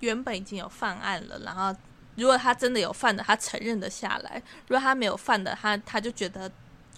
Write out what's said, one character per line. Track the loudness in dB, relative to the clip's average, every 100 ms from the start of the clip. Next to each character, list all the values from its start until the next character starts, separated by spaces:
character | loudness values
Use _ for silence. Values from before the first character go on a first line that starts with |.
原 | -2 -2
本 | -2 -6
已 |
经 | -6 -8
有 | -10
犯 | -4 -4 -2
案 | -4 -4 -6
了， | -10
然 | -8
后 | -2 -2 -2 -10 -20 -12 2
如 | 6
果 | 6
他 | 6
真 | 4 2
的 | 2
有 | 0
犯 | 2 2 4
的， |
他 | 4
承 | 2 2 -4
认 | -4 -2
得 | -4
下 | -4 -4 -4
来； | -6 -12 -12 -12 0
如 | 2
果 |
他 | 4
没 | 2 2
有 | 0
犯 | 2 2
的， | 0 -2
他， | 0 -2
他 | -2 -4
就 | -4
觉 | -4 -6
得 | -6 -10 -12 -20 -20 -20